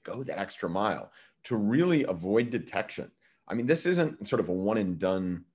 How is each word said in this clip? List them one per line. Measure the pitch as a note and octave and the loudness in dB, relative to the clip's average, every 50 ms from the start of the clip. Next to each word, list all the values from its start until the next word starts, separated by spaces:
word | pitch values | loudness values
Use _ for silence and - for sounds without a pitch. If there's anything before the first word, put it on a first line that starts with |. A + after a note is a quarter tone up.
| - | -12
go | - F#2 B2 C3+ | -10 -8 -8 -6
that | - D2 F#2 | -6 -6 -6
extra | G2 - - - G#2 F2 | -6 -6 -6 -6 -4 -2
mile, | F2 F#2+ G#2 G#2+ E2+ A#1+ G1+ - - - - - _ _ - | -2 0 0 0 -2 -2 -6 -12 -18 -20 -20 -20 _ _ -8
to | - B2 | -4 -2
really | A2 G#2 G#2 A#2+ D3+ F3 F3+ E3+ D3 C3 | 0 2 2 4 4 4 4 4 4 2
avoid | - F#2 E2+ E2+ F#2+ G#2 A#2 B2 A#2+ | 2 -2 -2 0 2 4 4 2 2
detection. | B2 A2 - - - G2 - - - - - - _ _ _ _ _ _ _ | 0 -4 -4 -4 -4 -4 -4 -4 -6 -10 -10 -12 _ _ _ _ _ _ _
I | - G#2 | -6 -4
mean, | A#2+ A#2+ | 0 2
this | C3 E3 E3 - | 2 2 2 4
isn't | F3 F3+ F3 E3 D3+ - - G#2 | 2 2 2 2 0 -2 -6 -6
sort | - C3+ A#2 | -2 0 0
of | F#2 E2+ | 0 0
a | F2+ | 0
one | F#2 F#2 G#2 A2 A2 | 0 0 2 2 2
and | G2+ F2+ F2 D#2+ | 0 0 -2 0
done | F2+ F#2 F#2+ F#2+ F#2 F2+ F2+ E2+ F2 _ _ | 0 0 2 2 0 -2 -4 -6 -8 _ _